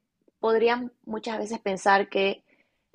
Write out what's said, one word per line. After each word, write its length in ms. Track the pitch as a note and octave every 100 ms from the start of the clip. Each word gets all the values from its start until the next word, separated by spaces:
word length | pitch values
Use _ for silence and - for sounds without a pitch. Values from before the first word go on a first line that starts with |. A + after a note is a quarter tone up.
| _ _ _ _
podrían 520 | A3+ A3+ A#3 A#3+ B3 - -
muchas 320 | G#3+ A3+ A3
veces 220 | G#3 A3+
pensar 500 | - F#3+ G#3 G3 G3+
que 340 | G3+ G3 G3 _ _ _ _ _